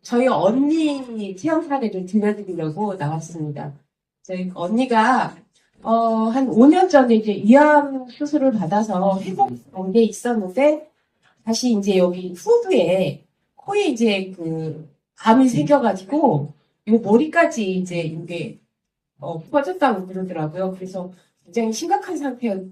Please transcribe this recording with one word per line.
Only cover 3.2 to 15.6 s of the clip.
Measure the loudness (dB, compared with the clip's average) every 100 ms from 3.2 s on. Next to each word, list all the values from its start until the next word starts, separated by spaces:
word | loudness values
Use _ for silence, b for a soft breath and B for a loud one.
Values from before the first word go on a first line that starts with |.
| -10 -10 -10 -8 -12 -16 _ _ _ _
저희 | -12 -8 -8
언니가, | -6 -2 -2 0 2 2 0 -2 -10 _ _ _ _
어, | 0 0 2 0 0
한 | 0 0
오 | 6 8
년 | 8 6
전에 | 6 6 2
이제 | 2
위암 | -2 6 8 8 6 2 -8 -12
수술을 | -10 -4 0 0
받아서 | 0 -2 -2 0 0 0 0
회복 | -6 -2 -2 -2 _
단계에 | -10 0 2
있었는데, | 2 -2 -4 -4 -4 2 2 2 -8 _ _ _ _ _ -6
다시 | -2 0
이제 | 0 2 2
여기 | 2 0 -10
후두에 | -10 0 2 2 0 2 0 -2 -6 _ _ _ _
코에 | -4 -2 0
이제 | 0 0 0 -6 -10
그 | -8 -6 -6 -10 -16 _ _ _
암이 | 4 4 4
생겨가지고 | 2